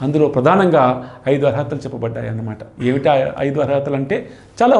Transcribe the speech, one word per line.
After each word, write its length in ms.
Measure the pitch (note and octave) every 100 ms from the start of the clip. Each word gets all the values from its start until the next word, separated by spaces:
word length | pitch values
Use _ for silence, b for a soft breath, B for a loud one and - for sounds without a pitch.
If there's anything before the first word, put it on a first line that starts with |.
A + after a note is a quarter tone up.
అందులో 240 | D3+ D3+ D3
ప్రధానంగా 560 | B2+ C#3 F#3+ F#3 D#3+ B2+ B2+ B B C3
ఐదు 160 | C#3 C#3+
అర్హతలు 340 | D3 - C#3+
చెప్పబడ్డాయి 440 | B2+ B2 A2+ A#2 A2+
అన్నమాట. 300 | A2+ A2+ G#2+ - -
ఏమిటి 260 | B2 C3+ D#3+
ఆ 80 | C#3 D3 -
ఐదు 200 | C#3 D3
అర్హతలు 360 | C3+ C#3 C#3 C#3
అంటే 300 | C#3 A#3+ - B B -
చాలా 140 | A#3+